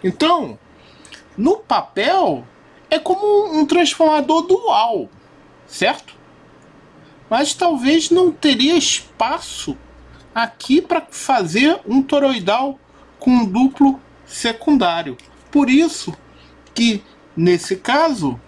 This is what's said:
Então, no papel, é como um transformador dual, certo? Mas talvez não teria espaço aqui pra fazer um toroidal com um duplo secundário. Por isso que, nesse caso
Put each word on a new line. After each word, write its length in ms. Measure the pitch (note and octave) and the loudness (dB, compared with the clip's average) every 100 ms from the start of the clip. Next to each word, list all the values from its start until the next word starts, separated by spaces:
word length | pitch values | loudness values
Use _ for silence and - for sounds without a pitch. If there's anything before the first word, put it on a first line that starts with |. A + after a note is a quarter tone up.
Então, 560 | F#3 F3+ D#4 F4 F#3+ G#2+ _ _ - _ - - - - | -4 -2 0 0 -2 -12 _ _ -20 _ -20 -20 -20 -2
no 220 | B3 G#4+ | 0 0
papel, 880 | - A3 - - A#3 F#4+ C#4 C#3 B2 _ _ - _ | 0 -4 -2 -4 0 0 0 -2 -10 _ _ -20 _
é 120 | D#4 | -4
como 600 | D4+ F#4 G#4 G#4 G#4 D#4 | 0 -2 2 2 2 0
um 60 | D4 | 2
transformador 760 | F4 D#4 - D#4+ D4+ C#4+ D#4+ | 2 0 2 2 2 0 -2
dual, 680 | E4+ G4 A#4 - A3+ G#3 - - _ _ _ _ _ | 2 0 2 0 0 -2 -8 -16 _ _ _ _ _
certo? 480 | - G3 - - - - - _ _ _ - _ _ - - - | -4 -4 -4 -10 -20 -20 -20 _ _ _ -20 _ _ -20 -20 -4
Mas 280 | A3+ C#4+ - | -2 -2 0
talvez 560 | F4 D4 B3 E4 D#4 | -2 0 2 0 2
não 200 | E4+ F#4 | 2 2
teria 460 | D4+ D4+ A#3+ C4+ E4+ | 2 0 2 2 2
espaço 1000 | - - - - A#3 D#4+ - - - C3+ - - - - - | 0 -4 -8 -6 -4 -4 -8 -12 -10 -12 -14 -20 -20 -20 -10
aqui 460 | A3+ A3+ - - C#4+ | -6 -6 -6 0 0
pra 220 | - D#4+ D#4+ | 2 -4 -4
fazer 720 | - - B3+ F3 F#3 C#4+ D4 - | -12 -2 -2 0 0 0 0 0
um 160 | B3+ | -2
toroidal 760 | C4+ D4 C#4 B3 F3 A3 C4+ C4+ _ - - _ | 0 0 0 -2 -2 -2 -4 -8 _ -20 -20 _
com 140 | - | 2
um 140 | B3 G#3+ | 2 2
duplo 540 | F#3+ C4 - C#4 C4+ - - - | 0 0 4 2 2 -10 -20 -18
secundário. 920 | - A#3 A3+ - C#4+ F3+ E3+ D#3+ B2 - - _ | -8 -6 -4 0 2 2 -2 -6 -12 -18 -20 _
Por 180 | C#4+ B3+ | 0 4
isso 440 | C4 D#4+ - - D#3+ - - - - _ | 4 2 -2 -12 -14 -20 -20 -20 -20 _
que, 280 | - A#3 G3+ - _ _ | -2 -2 -2 -8 _ _
nesse 440 | - E3+ F3 - F#3 | -2 2 2 -2 -8
caso 600 | - C4+ E4 B3 D3 A#2+ | -2 0 0 0 -4 -6